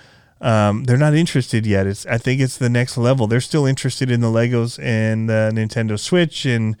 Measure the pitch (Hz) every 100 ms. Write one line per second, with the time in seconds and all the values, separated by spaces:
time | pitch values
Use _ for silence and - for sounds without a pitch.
0 | - _ _ - - 110 104 107 131 123
1 | 151 151 170 139 - 113 110 98 98 101
2 | - 120 131 131 131 - 123 120 123 -
3 | 120 135 107 120 - 156 135 135 131 -
4 | 127 120 117 113 120 120 117 - 135 110
5 | 110 110 113 110 110 110 110 117 110 107
6 | - 180 165 - 135 117 110 110